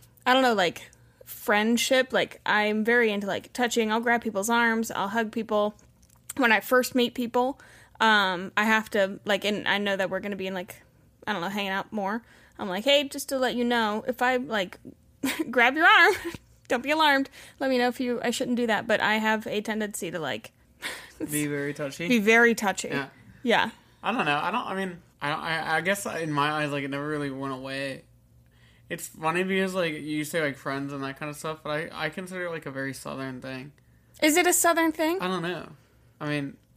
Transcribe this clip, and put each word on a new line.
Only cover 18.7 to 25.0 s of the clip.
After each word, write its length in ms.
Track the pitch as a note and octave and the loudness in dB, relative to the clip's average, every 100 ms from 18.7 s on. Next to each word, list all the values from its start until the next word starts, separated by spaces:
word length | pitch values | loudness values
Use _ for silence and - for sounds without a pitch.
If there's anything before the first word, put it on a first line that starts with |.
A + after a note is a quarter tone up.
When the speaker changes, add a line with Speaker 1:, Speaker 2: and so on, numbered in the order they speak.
| G#3 - | 0 2
Speaker 1:
But 140 | G#3 | 2
I 140 | G3+ G#3+ | 2 2
have 300 | A3 A3 - | 2 0 -2
a 140 | G#3 | -6
tendency 520 | A3 G#3+ G#3 - F3 | -4 -4 -4 -6 -8
to, 80 | E3+ | -6
like, 340 | C#3+ A2 - _ _ - - | -4 -6 -10 _ _ -14 -12
<laughs> 440 | - - - - | -12 -16 -10 -6
Speaker 2:
Be 160 | D3 D3 | -2 -2
very 260 | D3 C#3+ | -2 -4
touchy? 340 | C#3+ C#3 C#3 E3+ | -6 -8 -6 0
Speaker 1:
Be 120 | A#3+ | 2
very 360 | G3+ A3+ A#3 A3+ | 4 6 6 4
touchy. 340 | G3+ F#3+ - | -2 -4 -4
Speaker 2:
Yeah. 180 | C#3+ C#3 - - - | -6 -6 -12 -20 -6
Speaker 1:
Yeah. 260 | B3 F#3 A3 - _ _ | 0 2 0 -6 _ _
Speaker 2:
I 100 | F#3 | -4
don't 120 | A#3+ D#3+ | -2 0
know. 140 | D3 | 0
I 100 | F3 | 0
don't, 140 | A3 - | -4 -4
I 100 | F#3+ | -6
mean, 220 | F#3+ E3+ | -6 -8